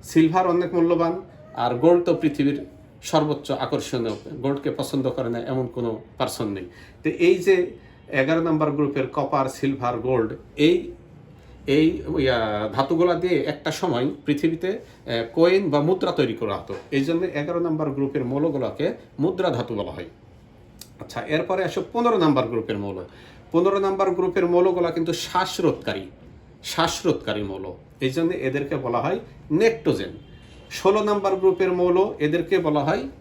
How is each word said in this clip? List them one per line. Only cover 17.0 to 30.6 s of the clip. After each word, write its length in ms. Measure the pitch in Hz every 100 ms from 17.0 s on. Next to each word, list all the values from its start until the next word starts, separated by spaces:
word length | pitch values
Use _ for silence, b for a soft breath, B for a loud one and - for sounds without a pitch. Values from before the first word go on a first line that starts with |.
| 135
জন্য 200 | 165 180
এগারো 340 | 143 147 170
নাম্বার 300 | 170 156 151
গ্রুপের 360 | 135 139 147 123
মৌলগুলোকে 680 | 135 160 139 117 - 156 233 B -
মুদ্রা 300 | 147 185 180
ধাতু 260 | 120 117 110
বলা 160 | 92
হয়। 140 | - 87 - - - - - - - - -
আচ্ছা, 220 | - -
এরপরে 420 | - 156 170 190
আসো 200 | 180 - -
পনেরো 240 | 233 240 220
নাম্বার 300 | 160 131 113
গ্রুপের 300 | 117 110 104
মৌল। 260 | 101 92 90 B B B B
পনেরো 280 | 165 185 196
নাম্বার 320 | 196 190 190
গ্রুপের 340 | 180 185 - 175
মৌলগুলা 460 | 175 185 180 170
কিন্তু 220 | 165 165
শ্বাসরোধকারী, 960 | 165 - 180 185 - 170 - - 98 95 - - - - -
শ্বাসরোধকারী 800 | - - 165 - 175 - - 104
মৌল, 300 | 101 95 95 90 - -
এই 100 | 131
জন্য 240 | 131 165
এদেরকে 420 | 185 135 139 139 147
বলা 260 | 127 120
হয় 180 | 143 202 - B -
নেকটোজেন। 580 | 151 226 226 - 104 98 - - B B B